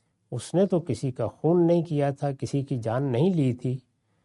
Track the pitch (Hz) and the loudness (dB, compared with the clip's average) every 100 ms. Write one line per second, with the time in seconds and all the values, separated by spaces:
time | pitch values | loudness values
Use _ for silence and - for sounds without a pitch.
0 | _ _ _ 127 - 165 196 170 - 117 | _ _ _ -12 -4 0 2 0 -2 -4
1 | 139 123 110 - 151 175 170 175 165 147 | -4 -4 -6 -2 2 4 4 4 2 0
2 | 139 139 143 135 117 139 135 131 110 120 | 0 -2 -4 -4 -4 -4 -2 -4 -2 -2
3 | 139 117 175 175 131 120 131 127 - _ | 0 2 2 2 2 0 -4 -6 -8 _
4 | _ _ | _ _